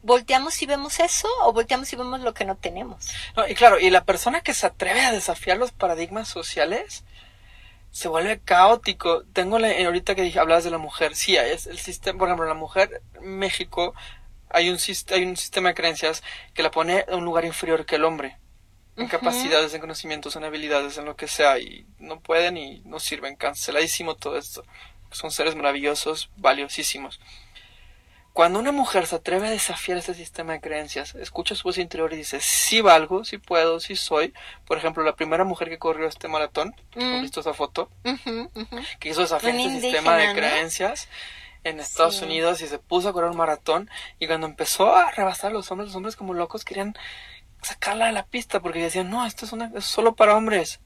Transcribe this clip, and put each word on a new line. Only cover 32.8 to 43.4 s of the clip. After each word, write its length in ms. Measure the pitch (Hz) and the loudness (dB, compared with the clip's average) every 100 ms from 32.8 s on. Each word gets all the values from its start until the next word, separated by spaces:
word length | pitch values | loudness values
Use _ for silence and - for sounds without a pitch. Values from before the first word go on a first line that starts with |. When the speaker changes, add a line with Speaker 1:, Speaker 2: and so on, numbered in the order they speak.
| 202 160 156 185 226 | 8 8 6 -2 -4
Speaker 2:
sí 120 | 208 | -12
puedo, 420 | - 170 165 165 | 0 2 4 0
sí 140 | - 190 | -4 -6
soy". 360 | - 156 170 - - - - | 0 0 0 -4 -20 -20 -4
Por 120 | 156 | -2
ejemplo, 260 | 160 160 | -2 0
la 120 | 156 - | 0 0
primera 280 | 156 165 | -2 2
mujer 240 | 190 170 165 | 0 0 -6
que 120 | 165 | -4
corrió 280 | 165 156 160 | -2 -2 -4
este 200 | - 165 | -6 -6
maratón, 440 | 156 151 - 175 - - 233 | -2 -2 -2 -4 -6 -16 -6
Speaker 1:
Mm. 200 | 247 247 | -2 -2
Speaker 2:
¿has 60 | |
visto 180 | 269 247 | -4 -6
esa 120 | 233 | -6
foto? 360 | - - - - - 247 | -4 -4 -4 -6 -6 -6
Speaker 1:
Ujú, 440 | 262 - 226 240 220 | -6 -6 -8 -8 -12
ujú. 220 | 226 240 285 - | -12 -10 -12 -10
Speaker 2:
Que 100 | - | -6
hizo 120 | 220 | -2
desafiar 340 | 359 160 233 240 | 0 0 0 0
Speaker 1:
Una 80 | |
Speaker 2:
este 180 | 254 262 | -2 -2
sistema 340 | 247 156 160 165 | -2 0 4 4
de 100 | 156 | 4
Speaker 1:
indígena, 80 | 196 151 | 2 0
¿no? 0 | 151 | 0
Speaker 2:
creencias 540 | 160 - 190 294 - - - - - - 165 | -2 -2 -4 -4 -12 -16 -18 -18 -20 -10 -8
en 140 | 151 | -8
Estados 340 | 143 - 165 196 | -8 2 2 2
Speaker 1:
Sí. 80 | 160 | -4
Speaker 2:
Unidos 360 | 160 165 175 | 0 0 0
y 60 | 156 | -6
se 120 | 143 | -10
puso 300 | _ 175 196 | _ 0 0
a 40 | |
correr 180 | 180 170 | 0 -2
un 40 | |
maratón, 520 | 170 | 0